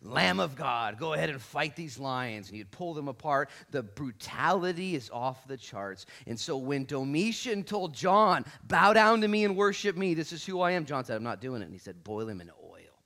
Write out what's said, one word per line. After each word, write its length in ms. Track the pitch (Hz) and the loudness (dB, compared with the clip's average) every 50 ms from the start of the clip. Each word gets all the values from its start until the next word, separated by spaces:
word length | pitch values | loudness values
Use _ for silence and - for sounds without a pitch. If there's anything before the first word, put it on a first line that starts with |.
Lamb 380 | - 101 123 143 175 185 180 190 | -14 -4 0 2 2 4 4 2
of 160 | 190 165 135 | 0 -2 -4
God. 420 | 123 156 135 123 117 117 107 104 107 | -6 -4 -4 -2 -2 -2 -4 -4 -6
Go 140 | 160 160 | -6 -4
ahead 180 | 156 151 160 160 | -2 -2 -2 -2
and 120 | 147 135 | -4 -6
fight 340 | 113 - - 147 151 160 135 | -12 -10 -6 -4 -4 -4 -4
these 240 | 165 170 156 117 117 | -8 -12 -12 -10 -8
lions." 480 | 139 135 131 127 127 123 110 107 101 95 | -6 -4 -4 -2 -4 -4 -6 -10 -12 -12
And 80 | 101 | -14
he'd 160 | 107 104 98 | -14 -14 -14
pull 220 | - - 180 170 165 | -12 -10 -10 -8 -8
them 160 | 147 143 143 | -8 -8 -8
apart. 400 | 127 - - 156 143 139 147 - - - - _ | -10 -8 -4 0 0 0 0 -2 -6 -20 -20 _
The 120 | - 143 120 | -6 -6 -6
brutality 1120 | 101 98 - 143 131 117 101 - - - - 135 160 180 196 175 180 180 165 185 190 180 | -6 -8 -10 -10 -10 -10 -10 -14 -12 -4 0 2 4 4 4 2 0 -2 -2 -4 -4 -4
is 140 | 143 117 - | -4 -6 -6
off 360 | - 120 120 131 131 127 - | -8 -4 -4 -4 -4 -6 -12
the 120 | 135 135 127 | -14 -14 -12
charts. 480 | - - - 104 98 98 95 92 - - - - 123 113 | -12 -12 -10 -8 -8 -8 -8 -10 -14 -20 -20 -18 -12 -10
And 120 | 113 113 | -8 -8
so 180 | - - 160 135 | -6 -6 -6 -6
when 280 | 131 127 143 139 135 | -2 -2 -2 -2 -2
Domitian 800 | - 147 135 135 135 139 156 190 226 226 - - 254 220 202 196 | -4 -4 -4 -4 -2 0 0 0 0 -2 -4 -4 -4 -4 -4 -4
told 280 | - 208 208 185 175 147 | -4 -4 -4 -4 -4 -6
John, 520 | 113 - 190 180 208 214 202 180 151 117 - - - - | -2 2 4 6 6 6 6 6 4 2 -4 -12 -18 -6
"Bow 300 | - 185 170 175 202 214 | 2 4 8 8 10 10
down 260 | 220 220 214 226 226 | 10 8 8 8 6
to 80 | 214 214 | 6 4
me 160 | 208 214 214 | 4 4 4
and 140 | 208 190 185 | 4 4 4
worship 400 | 202 202 196 - - 202 185 165 | 4 2 2 2 -2 -2 0 0
me, 160 | 190 190 170 | 0 0 0
this 180 | 160 160 - | 0 -2 -6
is 140 | 170 160 - | -8 -10 -8
who 160 | - 190 180 | -6 -2 0
I 100 | 180 175 | 2 2
am," 140 | 180 180 160 | 2 2 0
John 180 | 135 147 135 127 | -2 -4 -4 -2
said, 140 | - 120 110 | -2 -4 -4
"I'm 60 | 110 | -2
not 180 | 120 110 95 | -4 -6 -6
doing 200 | 104 131 131 120 | -6 -6 -6 -6
it." 40 | 101 | -6
And 80 | 80 90 | -8 -10
he 60 | 92 | -14
said, 220 | - 98 90 87 | -14 -16 -16 -14
"Boil 280 | 85 104 107 104 113 110 | -10 -8 -6 -6 -6 -6
him 100 | 107 92 | -8 -10
in 100 | 87 85 | -12 -14
oil." 540 | 87 - 80 82 87 87 85 82 _ _ _ | -18 -20 -20 -20 -20 -20 -20 -20 _ _ _